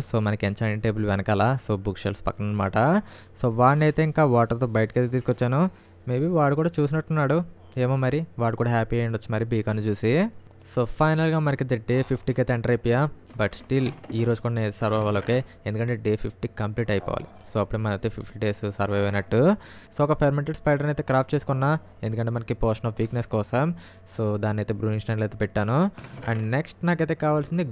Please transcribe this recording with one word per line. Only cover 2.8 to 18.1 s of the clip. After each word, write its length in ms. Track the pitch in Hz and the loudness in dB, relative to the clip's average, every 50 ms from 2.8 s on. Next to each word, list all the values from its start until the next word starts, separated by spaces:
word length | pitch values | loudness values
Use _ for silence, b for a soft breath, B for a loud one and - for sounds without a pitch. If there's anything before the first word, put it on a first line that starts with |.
| 120 147 180 214 - B B B B B B - | 4 4 4 2 0 B B B B B B -2
So, 100 | - 120 113 117 | -2 0 2 4
వాడిని 240 | 123 131 143 151 156 151 | 4 6 6 4 4 2
అయితే 140 | 147 160 160 156 | 2 2 0 2
ఇంకా 160 | - 160 156 135 120 | 2 4 4 6 6
వాటర్‌తో 340 | 120 117 - 120 120 131 117 110 | 4 4 4 2 0 -2 0 2
బయటకైతే 340 | 110 110 101 - 127 123 120 127 | 2 0 2 2 0 0 2 0
తీసుకొచ్చాను. 460 | 127 - - 120 - 123 120 131 147 185 185 - B B B B B - 123 | -2 0 0 0 0 0 0 2 2 2 0 -2 B B B B B -6 -4
Maybe 180 | 123 127 151 175 180 | -2 -2 0 0 2
వాడు 200 | 160 147 139 143 156 | 2 2 2 2 2
కూడా 100 | 160 170 170 | 0 0 0
చూసినట్టున్నాడు. 600 | 151 147 135 151 160 - - 156 156 143 135 147 170 170 - - - - - - 131 123 | 0 0 0 0 -2 -2 -2 0 0 2 2 2 2 0 -2 -8 -20 -18 -8 -4 -2 0
ఏమో 120 | 127 135 135 131 | 2 2 2 2
మరి, 160 | 127 135 156 165 - - 120 117 | 2 0 0 -2 -4 -4 0 0
వాడు 120 | 113 113 - | 0 2 0
కూడా 120 | 117 117 117 | 0 2 2
హ్యాపీ 200 | 113 113 - 120 120 | 2 2 0 0 0
అయ్యి 100 | 117 113 | 0 0
ఉండొచ్చు 200 | 113 107 - - 110 | -2 -4 -4 -2 -2
మరి 120 | 107 113 117 117 | -2 0 0 0
బీగాన్ 280 | 110 104 107 107 107 107 110 | 0 0 0 0 0 0 0
చూసి. 240 | 101 - - 113 127 170 208 233 - - - - - - - - | 0 0 2 2 4 2 2 0 -4 -8 -20 -20 -20 -20 -16 -6
So, 100 | - 127 120 - - | -2 -2 -2 0 0
ఫైనల్‌గా 400 | - 156 156 156 160 160 160 160 160 151 | 2 2 2 4 2 2 2 2 2 2
మనకి 200 | 147 139 - 135 127 127 113 - - | 0 0 0 -2 -2 -2 -2 0 0
డే 60 | 127 131 131 - | 0 0 0 0
ఫిఫ్టీకి 300 | 135 - - - 123 - | -2 -4 -2 -2 0 0
అయితే 120 | 123 - 123 | 0 0 0
ఎంటర్ 160 | 117 113 117 120 | 0 0 0 0
అయిపోయా. 280 | 117 - 117 120 127 147 147 - - - - - - | 2 2 2 2 2 2 0 -2 -8 -18 -10 -4 -2
But 120 | 107 101 - - | -2 -2 -2 -6
still 260 | - - 127 135 131 123 - - - - 113 113 | -6 -2 0 0 0 -2 -4 -6 -10 -6 -2 0
ఈ 20 | 117 | 0
రోజు 120 | 120 117 113 - | 0 0 0 -2
కూడా 100 | 120 117 | -2 -2
నేను 160 | 113 110 104 101 - | -2 -2 -2 -2 -2
సర్వైవ్ 220 | 117 104 110 110 107 | 0 0 2 2 2
అవ్వాలి, 160 | 104 104 98 | 2 0 0
ఓకే? 160 | - - 120 131 131 B B B B | 0 0 0 0 0 B B B B
ఎందుకంటే 260 | 110 104 107 117 120 120 110 110 | -6 -4 -2 -2 -2 -4 -2 0
డే 60 | 107 107 - - | 0 0 0 -2
ఫిఫ్టీ 240 | 107 - - - - - - | -6 -6 -6 -8 -8 -6 -4
కంప్లీట్ 300 | 104 104 107 120 113 110 104 | -6 -4 -4 -4 -2 0 -2
అయిపోవాలి. 320 | 98 - - - - - - - - - - | -2 -2 -2 -4 -6 -6 -10 -16 -20 -12 -4
So, 60 | - 110 | -2 -2
అప్పుడే 180 | 101 - 113 107 110 | -2 0 -2 -2 -2
మనం 100 | 107 101 | -2 -2
అయితే 120 | 95 - 110 | -2 -4 -4